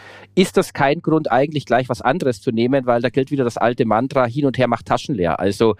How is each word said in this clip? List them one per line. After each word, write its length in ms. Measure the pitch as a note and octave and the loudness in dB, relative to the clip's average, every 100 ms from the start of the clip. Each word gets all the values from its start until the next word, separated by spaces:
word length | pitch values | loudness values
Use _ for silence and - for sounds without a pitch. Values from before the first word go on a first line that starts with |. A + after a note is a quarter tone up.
| - - - | -20 -20 -4
ist 240 | - D3 G3+ | 0 2 2
das 160 | E3 | -2
kein 260 | - C#3 D#3 | 0 0 0
Grund, 320 | E3 D#3 D3+ | 0 -2 2
eigentlich 320 | A#2+ D3+ D3 | 0 0 -2
gleich 240 | - A#2+ C3 | 0 -2 0
was 140 | A#2+ | -2
anderes 400 | A#2+ E3+ C#3 A#2 | 0 0 -2 -2
zu 80 | - | -4
nehmen, 340 | A2+ A#2+ C#3 | 0 0 0
weil 160 | B2 A#2+ | 0 0
da 80 | A#2+ | 0
gilt 220 | - C3+ | -2 -2
wieder 140 | C#3 | -2
das 120 | A#2+ - | -2 0
alte 300 | A#2 B2 A#2 | 0 0 0
Mantra, 400 | A2 C3 C3+ B2 | 0 0 0 0
hin 180 | B2+ | 0
und 140 | C#3 B2+ | -2 0
her 100 | A#2+ | 0
macht 160 | A#2 | 0
Taschen 300 | - B2 - | -2 -4 -2
leer. 260 | A#2 E2 D2+ | -2 0 0
Also 360 | F#2+ G2 A2+ G#2 | -2 2 0 0